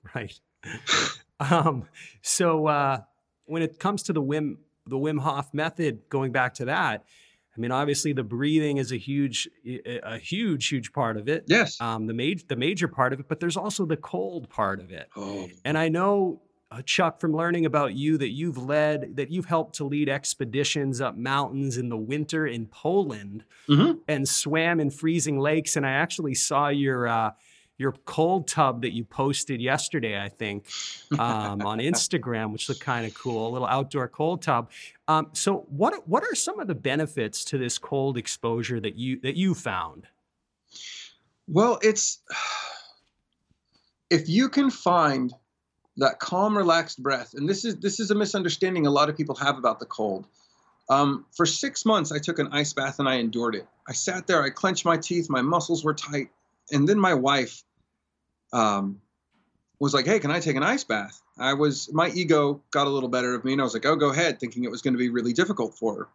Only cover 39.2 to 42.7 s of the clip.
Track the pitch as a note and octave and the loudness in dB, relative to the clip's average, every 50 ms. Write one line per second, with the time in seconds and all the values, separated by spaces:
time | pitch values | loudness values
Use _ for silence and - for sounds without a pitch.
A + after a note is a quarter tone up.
39.2 | - C3+ C3+ E3+ F#3+ F#3+ E3+ - - B2 G2 F#2 E2+ E2 - - - - _ _ | -4 -4 -2 0 2 2 0 0 -2 -4 -4 -4 -4 -6 -10 -16 -20 -20 _ _
40.2 | _ _ _ _ _ _ _ _ _ _ - - - - - - - - _ _ | _ _ _ _ _ _ _ _ _ _ -20 -18 -18 -16 -16 -16 -18 -20 _ _
41.2 | _ _ _ _ _ - D3 F3 G#3+ A#3+ A3+ - - A3 G#3 G#3 - - - - | _ _ _ _ _ 0 2 4 4 4 4 4 4 4 4 4 0 -2 -4 -6
42.2 | _ _ - - - - - - - - | _ _ -8 -8 -6 -6 -6 -8 -8 -10